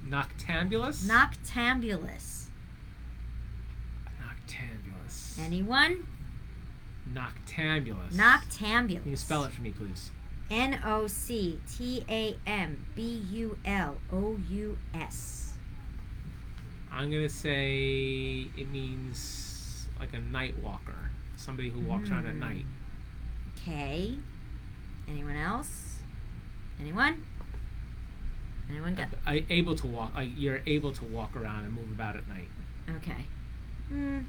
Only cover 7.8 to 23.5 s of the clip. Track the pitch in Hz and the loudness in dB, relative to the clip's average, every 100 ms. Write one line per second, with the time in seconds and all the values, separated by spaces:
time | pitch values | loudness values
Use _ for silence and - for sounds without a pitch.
7.8 | 123 101 90 175 220 277 - - 214 233 | 2 -2 0 8 12 10 8 -2 4 6
8.8 | 240 175 160 135 - 151 135 120 120 98 | 6 2 0 -2 2 4 2 0 -4 -4
9.8 | 104 92 - - - - - 214 269 277 | -4 -4 -6 -10 -8 -6 0 4 4 4
10.8 | 214 214 214 214 - 233 185 156 - - | 4 4 4 0 0 2 2 0 -4 -2
11.8 | 247 254 - 220 220 202 - 208 170 139 | 0 -2 0 2 2 0 0 0 0 -2
12.8 | - - 226 233 190 214 226 202 - 202 | -4 -2 -2 -2 -2 -2 -2 -2 2 2
13.8 | 160 139 - 185 202 220 165 196 214 220 | 2 0 -2 2 2 0 0 -2 -2 -4
14.8 | - 165 156 - - - - - - - | -4 -4 -4 -4 -6 -4 -4 -4 -6 -6
15.8 | - - - - - - - - - - | -6 -6 -6 -6 -6 -6 -6 -6 -8 -8
16.8 | - - 143 151 151 - 156 143 135 135 | -6 -2 2 2 2 2 2 4 4 4
17.8 | 135 135 135 131 131 131 131 - 135 135 | 4 4 2 2 0 0 -2 -4 -4 -2
18.8 | 131 131 127 123 - - - - - - | -2 -2 -4 -4 -4 -6 -6 -6 -6 -4
19.8 | - - 131 120 117 131 131 - 101 95 | -4 -4 -4 -2 -2 0 0 -2 -2 -4
20.8 | - 95 - - - - - 127 127 120 | -6 -4 -4 -4 -6 -8 -6 -4 -2 -2
21.8 | 120 185 208 180 156 156 143 139 135 135 | 0 0 2 0 0 -2 -2 -2 -4 -6
22.8 | - - - - - - - | -8 -8 -8 -6 -4 -4 -4